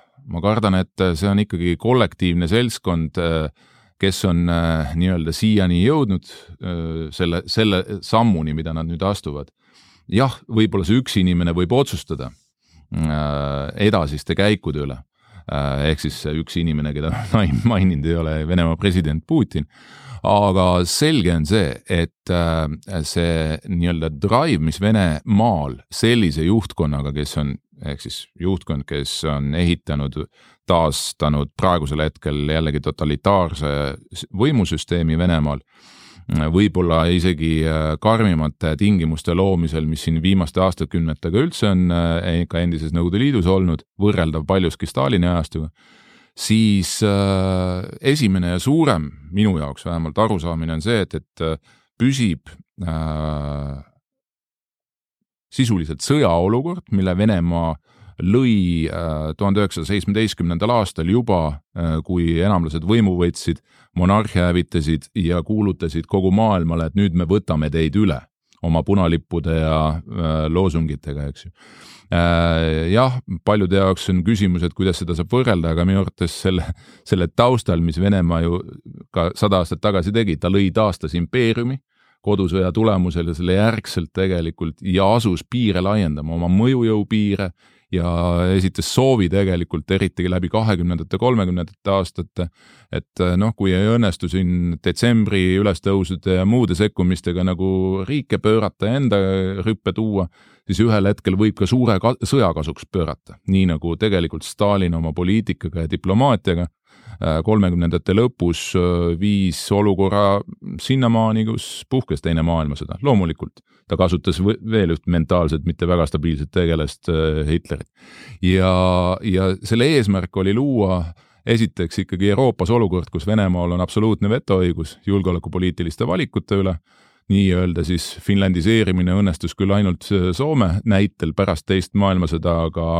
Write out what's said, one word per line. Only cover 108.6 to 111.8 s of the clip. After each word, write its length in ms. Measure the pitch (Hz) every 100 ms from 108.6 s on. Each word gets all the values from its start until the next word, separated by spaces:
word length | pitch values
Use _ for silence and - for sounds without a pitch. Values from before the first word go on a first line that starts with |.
| - 92
äh, 340 | 90 87 85 85
viis 400 | 104 101 92 - -
olukorra 680 | 101 104 95 98 101 101 101 - - 98 92
sinnamaani, 680 | - 135 120 113 113 110 110
kus 320 | 110 - -